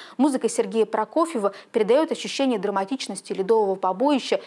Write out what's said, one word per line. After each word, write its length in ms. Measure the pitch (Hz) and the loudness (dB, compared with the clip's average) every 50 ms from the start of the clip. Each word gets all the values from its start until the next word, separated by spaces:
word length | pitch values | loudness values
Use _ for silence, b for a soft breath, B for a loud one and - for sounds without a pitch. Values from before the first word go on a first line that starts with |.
| B B B | B B B
Музыка 320 | - 254 302 262 254 - 220 | 0 2 2 2 0 -2 -2
Сергея 360 | - - 220 190 196 226 214 | 0 -2 -2 0 0 0 0
Прокофьева 680 | 214 214 214 220 214 - 311 339 330 330 226 196 196 B B B _ | 0 0 -2 -2 0 0 0 0 0 0 -2 -2 -2 B B B _
передает 400 | - 226 214 190 240 302 320 - | -2 0 2 4 4 4 2 0
ощущение 480 | 226 - - - - - 277 262 240 196 | -2 -6 -8 -6 -2 0 0 0 0 0
драматичности 720 | 185 208 202 196 - - 269 262 - - 196 - - - | -2 -2 -2 -2 -2 -4 -4 -6 -6 -8 -10 -10 -10 -6
Ледового 440 | 202 190 190 185 226 220 214 190 190 | -6 -2 2 2 4 4 4 2 0
побоища 680 | 190 - 185 185 185 254 294 294 254 - - 214 B B | 0 -2 -2 0 2 2 2 2 2 0 -2 -2 B B